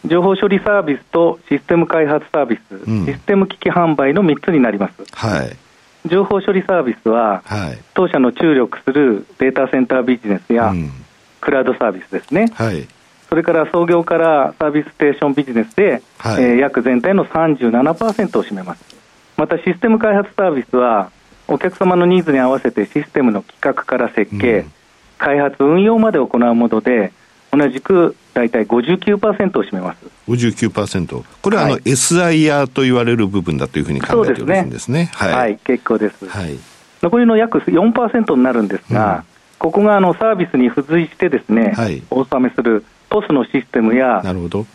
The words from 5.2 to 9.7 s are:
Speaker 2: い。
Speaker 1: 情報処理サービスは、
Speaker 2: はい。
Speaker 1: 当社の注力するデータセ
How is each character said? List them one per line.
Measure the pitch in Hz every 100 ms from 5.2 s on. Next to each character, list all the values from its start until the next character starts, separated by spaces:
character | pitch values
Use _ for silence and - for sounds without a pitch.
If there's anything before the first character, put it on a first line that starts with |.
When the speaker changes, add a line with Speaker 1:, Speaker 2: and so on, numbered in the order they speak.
| 113 87
Speaker 2:
い。 | 64 - _ _ _ _ 160
Speaker 1:
情 | 180
報 | 196 196
処 | 196
理 | 190
サ | 185 185
ー |
ビ | 131 107
ス | 113
は、 | 113 113 95 -
Speaker 2:
は | 107 87
い。 | 58 -
Speaker 1:
当 | - 180
社 | 160
の | 127
注 | 120 165 139
力 | 117 - -
す |
る | 135 139 101 - _
デ | 135
ー |
タ | 131
セ | 131